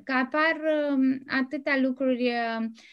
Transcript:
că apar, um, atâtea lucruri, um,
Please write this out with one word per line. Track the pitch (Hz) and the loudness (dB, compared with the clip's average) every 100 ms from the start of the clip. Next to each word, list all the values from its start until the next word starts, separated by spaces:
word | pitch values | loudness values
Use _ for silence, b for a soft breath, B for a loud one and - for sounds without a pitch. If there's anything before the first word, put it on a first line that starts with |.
că | - | -2
apar, | 254 254 302 320 311 311 302 294 | -2 0 0 0 0 0 0 2
um, | 277 262 269 - | 2 2 0 -2
atâtea | 269 262 302 277 277 | -2 -2 -4 -2 0
lucruri, | 262 254 262 247 247 240 233 226 | 0 0 0 2 0 0 -2 -2
um, | 226 226 B | -4 -8 B